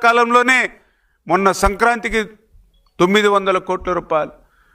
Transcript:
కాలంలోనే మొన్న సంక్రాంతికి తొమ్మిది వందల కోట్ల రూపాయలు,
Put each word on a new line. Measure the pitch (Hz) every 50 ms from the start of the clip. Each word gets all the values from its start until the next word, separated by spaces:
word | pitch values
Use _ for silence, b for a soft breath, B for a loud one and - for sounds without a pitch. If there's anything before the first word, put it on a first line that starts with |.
| 233
కాలంలోనే | 233 233 240 240 233 240 247 247 254 262 247 226 175 - - _ _ _ _ _ _ _ _ _ 180
మొన్న | 165 190 196 196 180 -
సంక్రాంతికి | 196 196 202 185 226 240 240 226 214 226 202 220 208 - - _ _ _ _ - _ _ _ _ _ _ _ -
తొమ్మిది | 175 185 196 214 208 208 202
వందల | 196 190 190 185 185 185 -
కోట్ల | 185 185 - 185 180 170
రూపాయలు, | - - 165 151 151 - - - _ _ _ _ _ _ _